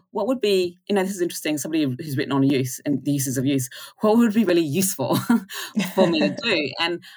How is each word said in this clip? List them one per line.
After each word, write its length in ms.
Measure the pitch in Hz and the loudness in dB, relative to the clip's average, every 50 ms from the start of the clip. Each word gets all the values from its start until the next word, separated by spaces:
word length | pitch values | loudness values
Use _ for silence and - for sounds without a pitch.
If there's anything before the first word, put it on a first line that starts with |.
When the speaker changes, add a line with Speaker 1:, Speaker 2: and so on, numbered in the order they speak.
| - _ | -10 _
Speaker 1:
what 160 | - 214 202 233 | -6 -4 -2 -2
would 120 | 269 254 | -2 0
be, 380 | - 208 196 185 185 175 175 _ _ - | 2 2 2 2 0 -2 -4 _ _ -2
you 60 | 208 | 0
know, 80 | 196 | 0
this 120 | 185 190 202 | 0 -2 -2
is 60 | 185 | -4
interesting, 380 | 175 170 - - - 160 151 147 | -4 -4 -4 -4 -4 -4 -4 -4
somebody 240 | - 156 156 160 | -4 -2 -2 0
who's 340 | 151 135 127 127 165 151 135 | 0 0 -2 -4 -6 -4 -4
written 160 | 127 - - | -2 -2 0
on 120 | 139 139 135 | 2 2 4
use 360 | 135 143 127 131 127 - - - | 4 2 2 0 -2 -6 -6 -4
and 200 | 147 143 127 - | -2 -2 -2 -2
the 60 | 143 | -2
uses 260 | 143 139 131 139 123 | -2 0 0 -2 -2
of 80 | 135 127 | 0 0
use, 240 | 139 139 135 131 - - - - - - - | 0 0 0 -2 -4 -10 -16 -18 -20 -6 0
what 160 | - 214 214 | 2 4 4
would 160 | 233 240 226 | 6 4 4
be 120 | 196 233 214 | 4 2 4
really 160 | 180 175 170 | 4 4 2
useful 560 | 165 147 135 185 190 - - - 131 - 165 | 2 2 0 0 0 0 -2 -2 -2 0 0
<laughs> 800 | - - - 240 208 - - - - - - - 214 185 185 - | 0 2 2 0 0 0 -4 -12 -12 -12 -6 -4 -4 -4 0 2
for 120 | 190 185 | 2 4
me 140 | 170 170 - | 4 4 2
to 160 | - 196 190 - | 0 0 0 -2
Speaker 2:
<laughs> 40 | |
Speaker 1:
do? 280 | - 233 202 160 147 - - - | -2 -2 0 0 -2 -4 -4 -4
And 240 | 165 170 170 175 180 - - | -4 -2 -4 -6 -10 -14 -20